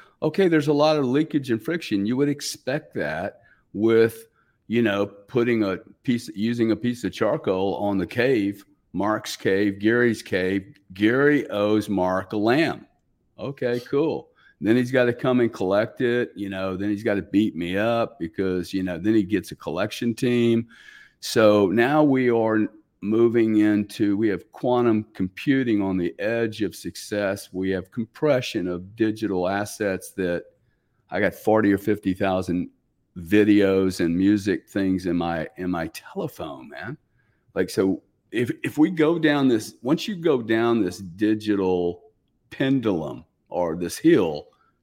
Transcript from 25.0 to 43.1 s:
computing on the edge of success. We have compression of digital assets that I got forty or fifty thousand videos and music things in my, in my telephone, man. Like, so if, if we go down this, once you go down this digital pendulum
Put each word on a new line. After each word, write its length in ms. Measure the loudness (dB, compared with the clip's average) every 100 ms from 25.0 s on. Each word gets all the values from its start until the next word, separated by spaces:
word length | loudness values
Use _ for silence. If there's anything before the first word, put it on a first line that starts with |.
| -2 -6
computing 640 | -6 -4 0 0 2 0
on 160 | 0 0
the 160 | -2 -4
edge 420 | -4 -2 -2 -2
of 140 | -6 -6
success. 760 | -12 -12 -8 -4 -2 -4 -8
We 200 | -4 -2
have 180 | -2 -6
compression 760 | -10 -10 -2 0 2 0 -4 -4
of 280 | -6 -10 -2
digital 540 | -2 0 -4 -2 -2
assets 640 | -2 -6 -4 -4 -4 -8
that 320 | -6 -2 -4 -8 _ _ _ _ _ -8
I 100 | -2
got 140 | -2
forty 400 | -2 2 4 4
or 60 | 2
fifty 340 | 0 -2 -2
thousand 560 | -2 0 -2 -2 -4 -4 _ _ _ _ -16
videos 800 | 2 4 6 6 6 4 2 0
and 160 | 0 2
music 540 | 4 2 0 -4 _
things 380 | -4 0 0 -2
in 80 | -2
my, 320 | -2 -4 -6 -8
in 140 | -6
my 160 | -4 -6
telephone, 800 | -10 -14 -10 -10 -10 -14 -14 -16
man. 260 | -16 -14 -14 _ _ _ _ _ -6
Like, 160 | -4
so 320 | 0 0 0 _ _ _
if, 200 | -4 -4 -4
if 140 | -6 0
we 140 | 0
go 260 | 2 0 2
down 300 | 2 2 2
this, 260 | 2 -2 -10
once 260 | -2 -2 -2
you 80 | -4
go 260 | 0 0
down 440 | 0 0 2 2 0
this 140 | -4
digital 1040 | -14 -2 0 0 0 0 0 0 -2 -6 -16 _ _ _ _
pendulum 720 | -4 0 0 0 -2 -4